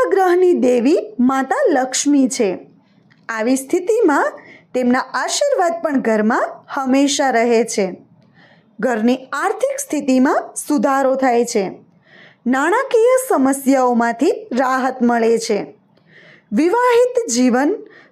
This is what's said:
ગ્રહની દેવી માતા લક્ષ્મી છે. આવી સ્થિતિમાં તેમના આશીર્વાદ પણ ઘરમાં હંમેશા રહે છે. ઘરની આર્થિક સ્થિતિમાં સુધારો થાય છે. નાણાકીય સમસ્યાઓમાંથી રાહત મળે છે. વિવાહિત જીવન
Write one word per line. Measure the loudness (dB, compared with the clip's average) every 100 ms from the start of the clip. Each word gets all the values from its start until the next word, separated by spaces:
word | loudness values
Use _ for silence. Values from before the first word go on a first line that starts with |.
| 2
ગ્રહની | 2 2 4 4
દેવી | 4 2 2 2 0 -2 -2
માતા | 0 0 -2 -2 0
લક્ષ્મી | 0 -2 -2 0 2 2
છે. | 0 -2 -4 -12 _ _ _ _ _ -12
આવી | -6 -2 -2
સ્થિતિમાં | -2 -4 0 2 2 2 0 -4 -16 -20 _
તેમના | -2 0 0 -2
આશીર્વાદ | -6 -6 -4 -2 0 0 -2
પણ | -4 -2
ઘરમાં | 0 0 2 0 -2 -6 -12
હંમેશા | -6 0 2 2 0 0
રહે | 0 2 0
છે. | 0 -2 -4 -6 -18 _ _ _ -20 _ _ -6
ઘરની | -4 0 0 0 -4
આર્થિક | -6 -4 -4 -4 -6
સ્થિતિમાં | -6 -4 0 2 2 0 -4 -10
સુધારો | -4 -2 0 0 0 0
થાય | 0 0 0
છે. | -2 -4 -8 -20 _ _ -20 -20 _ -4
નાણાકીય | 0 0 0 0 2 4 2 0
સમસ્યાઓમાંથી | 0 2 0 0 2 2 2 0 0 0 -2 -4
રાહત | -2 -2 0 -2 0
મળે | 0 2 2 0
છે. | -2 -4 -6 -14 _ _ _ -20 -20 -20 _
વિવાહિત | 0 0 2 2 4 2 0 -2
જીવન | 0 2 2 0 -4 -10 -20 -20